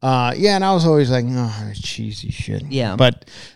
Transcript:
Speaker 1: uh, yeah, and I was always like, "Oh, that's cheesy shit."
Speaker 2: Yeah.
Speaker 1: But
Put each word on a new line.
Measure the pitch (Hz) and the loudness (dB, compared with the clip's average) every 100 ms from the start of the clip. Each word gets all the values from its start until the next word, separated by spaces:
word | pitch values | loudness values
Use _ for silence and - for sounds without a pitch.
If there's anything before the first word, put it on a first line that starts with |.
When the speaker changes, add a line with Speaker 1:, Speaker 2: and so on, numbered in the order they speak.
Speaker 1:
uh, | 131 127 123 - | 0 2 0 2
yeah, | 202 196 | 2 2
and | |
I | 190 | 2
was | 185 165 | 2 4
always | 151 131 | 4 4
like, | 127 120 | 2 0
"Oh, | 127 117 107 107 | -2 -2 -4 -10
that's | 101 | -10
cheesy | - - 110 104 110 | -10 -8 -8 -8 -10
shit." | - - 101 143 | -8 -6 -6 -4
Speaker 2:
Yeah. | 135 113 101 | -4 -2 2
Speaker 1:
But | 127 - - - - | 2 2 -10 -20 -20